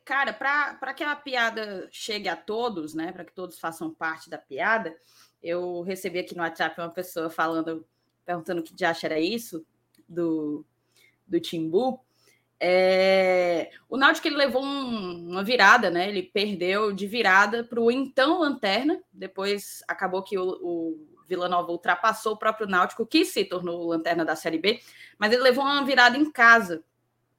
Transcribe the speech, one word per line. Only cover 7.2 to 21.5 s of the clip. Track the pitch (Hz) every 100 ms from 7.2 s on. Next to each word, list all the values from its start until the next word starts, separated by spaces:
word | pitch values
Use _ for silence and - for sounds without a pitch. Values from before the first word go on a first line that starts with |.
| 165
falando, | 165 160 165 160 160 - _ _ _
perguntando | - 175 160 175
o |
que | 165
de | - 175
acha | 165 160
era | 156
isso, | 170 226 - 160 - _ _ _ -
do, | 170 170 160 151 151 - _ _ _ _ _ -
do | 170
Timbu. | 170 170 160 180 254 247 _ _ _ _ _ -
É... | 175 180 185 185 190 190 185 185 180 170 - - -
o | 254
Náutico, | 285 311 330
ele | 285
levou | 277 247
um, | 277 277 254 226 185 175 170
uma | 180
virada, | 196 165 196 240 196
né? | 170 196
Ele | 196
perdeu | 180 202 208 185 180 202 214
de | 196 202
virada | 233 202 185 208 233 233
pro | 233 233
então | 254 269 - 269 359
Lanterna, | 294 247 202 202 285 359 -
depois | 190 190 196 196 202 - - -
acabou | - 190 185
que | 190 190
o, | 185 175
o | 175 170 165 156 156 _ -
Vila | 180
Nova | 180